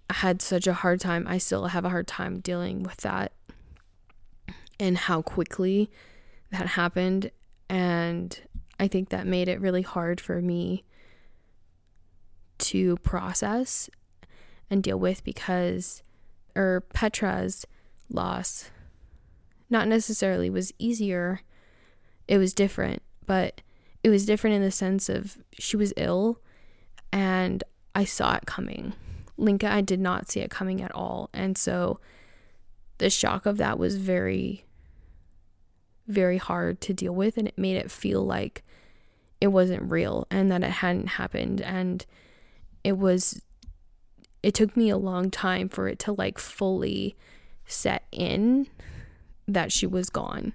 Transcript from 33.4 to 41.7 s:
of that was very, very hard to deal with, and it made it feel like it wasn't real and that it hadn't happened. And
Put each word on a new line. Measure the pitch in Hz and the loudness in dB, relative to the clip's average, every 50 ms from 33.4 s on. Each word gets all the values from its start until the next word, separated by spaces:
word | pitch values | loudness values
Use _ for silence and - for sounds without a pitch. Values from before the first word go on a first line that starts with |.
| - | 0
of | 208 208 | 0 2
that | 208 - - - - | 2 2 0 0 0
was | 90 - 202 | 0 0 0
very, | 196 190 190 180 180 185 92 135 190 190 190 196 - - - - - - - - - - - - - - - - - - - - _ - - _ _ _ _ _ - _ | 0 0 0 0 2 2 0 0 0 -2 -4 -6 -8 -12 -18 -20 -20 -20 -20 -20 -20 -20 -20 -20 -20 -20 -20 -20 -20 -20 -20 -20 _ -20 -20 _ _ _ _ _ -16 _
very | 233 202 202 185 180 180 185 | -2 2 4 4 4 4 2
hard | - - 175 175 175 170 175 - - | 0 -2 -2 0 0 -2 -2 -2 -4
to | - 185 | -4 -4
deal | - 185 180 175 | -2 -2 -2 0
with, | 185 196 220 - | 0 0 0 2
and | 233 214 202 | 0 0 -2
it | - - | 0 0
made | 190 190 185 | 0 0 0
it | 185 - 185 | -2 -2 -6
feel | - - - 196 196 190 190 | -6 -6 -2 0 0 0 0
like | 190 190 190 202 - - - - - - - - - - - - - _ _ _ _ - - | 0 0 -2 -4 -6 -8 -12 -18 -20 -20 -20 -20 -20 -20 -20 -20 -20 _ _ _ _ -4 2
it | 196 202 | 2 4
wasn't | 196 185 180 185 180 - - 180 | 6 6 6 6 4 0 -2 0
real | 165 165 185 - - - - - | 0 0 2 2 0 -2 -2 0
and | - 190 190 190 | 2 2 4 4
that | 180 180 180 | 4 2 2
it | - | 0
hadn't | 185 - - 180 180 185 - 185 | 0 0 0 0 0 0 -2 -4
happened. | - - - - - - - - 196 196 | -4 -4 -4 -4 -4 -4 -2 -2 -2 -2
And | 190 190 | -4 -4